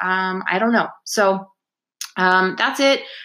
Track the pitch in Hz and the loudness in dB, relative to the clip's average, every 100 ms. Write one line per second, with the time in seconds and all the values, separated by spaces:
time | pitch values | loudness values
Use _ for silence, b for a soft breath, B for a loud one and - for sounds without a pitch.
0 | 185 185 185 190 - 180 226 226 - - | -4 -2 -2 -4 -2 0 2 2 0 -6
1 | - - 196 190 190 _ _ _ _ - | -6 0 2 0 -4 _ _ _ _ -18
2 | - - 185 185 185 - 240 269 277 269 | -12 -2 2 4 2 0 -2 0 2 2
3 | - B | -2 B